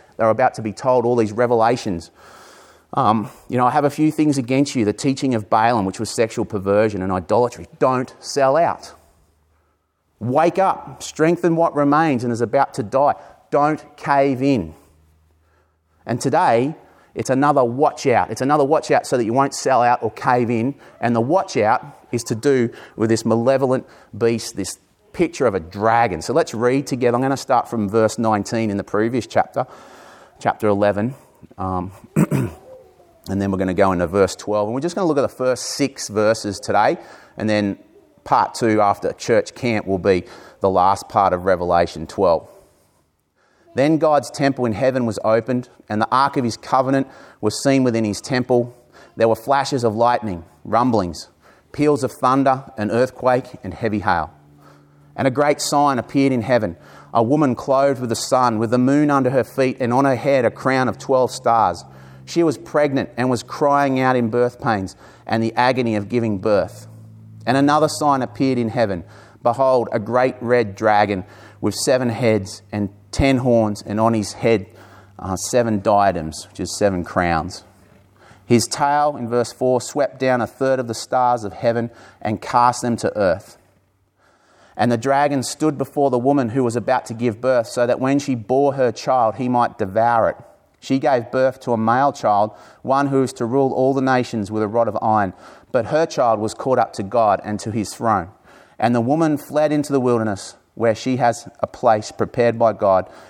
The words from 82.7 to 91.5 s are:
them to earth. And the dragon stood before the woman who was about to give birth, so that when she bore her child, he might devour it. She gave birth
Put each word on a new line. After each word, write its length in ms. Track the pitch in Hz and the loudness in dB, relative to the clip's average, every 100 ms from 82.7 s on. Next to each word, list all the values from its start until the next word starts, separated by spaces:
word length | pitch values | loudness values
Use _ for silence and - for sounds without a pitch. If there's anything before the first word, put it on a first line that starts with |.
| 123 | 2
them 120 | 123 117 | -2 -2
to 200 | 110 - | -2 0
earth. 380 | 98 87 - - _ _ _ _ _ _ _ _ _ _ _ - | 0 0 -6 -20 _ _ _ _ _ _ _ _ _ _ _ -2
And 160 | 117 | 0
the 40 | 117 | 0
dragon 460 | 127 139 147 139 | 2 2 2 0
stood 340 | 117 - 156 139 | -4 -2 -2 -2
before 320 | 135 - 139 | -4 0 0
the 80 | 123 | 2
woman 300 | 123 143 120 | 2 2 0
who 120 | 123 | 0
was 140 | 120 117 | 0 -2
about 300 | 104 127 - | -2 -2 -4
to 80 | |
give 260 | 113 120 107 | -4 -4 -2
birth, 260 | 127 123 113 | 0 0 0
so 200 | - 120 | -2 0
that 120 | 120 | 0
when 220 | 131 143 | 0 0
she 160 | 143 123 | 0 -4
bore 380 | 104 131 143 | 0 2 2
her 180 | 135 123 | 2 0
child, 420 | 113 - 127 113 | -2 -2 2 2
he 140 | 104 123 | 0 0
might 300 | 123 120 - | 0 0 -2
devour 500 | 101 98 117 117 92 | -4 0 2 4 2
it. 80 | - - _ _ _ | 0 -10 _ _ _
She 220 | - 135 | -4 -2
gave 320 | 147 131 113 | 2 0 0
birth 260 | 131 131 | 0 0